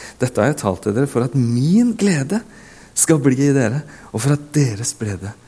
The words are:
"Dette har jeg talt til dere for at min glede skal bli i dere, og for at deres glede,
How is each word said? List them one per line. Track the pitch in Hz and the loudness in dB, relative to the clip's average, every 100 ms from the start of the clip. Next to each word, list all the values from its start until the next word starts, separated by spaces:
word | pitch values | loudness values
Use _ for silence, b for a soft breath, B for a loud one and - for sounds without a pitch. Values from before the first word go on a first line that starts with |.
| B B | B B
"Dette | 127 - | -4 0
har | 113 | 0
jeg | 151 | 0
talt | 107 90 | -2 -2
til | 104 104 | -2 -2
dere | 139 | 0
for | 120 | -2
at | 123 135 | -2 0
min | 117 120 143 202 247 214 | 0 0 2 2 2 2
glede | 202 156 135 208 - B B B B - | 0 0 0 -4 -6 B B B B -2
skal | - 156 | 2 4
bli | 135 127 143 | 4 2 2
i | |
dere, | 139 113 135 - B B | 2 2 -2 -6 B B
og | 110 | -4
for | 127 | 0
at | 147 - 151 | 0 0 0
deres | 135 104 110 - | 0 -2 -8 -6
glede, | 110 92 95 - | -6 -6 -10 -14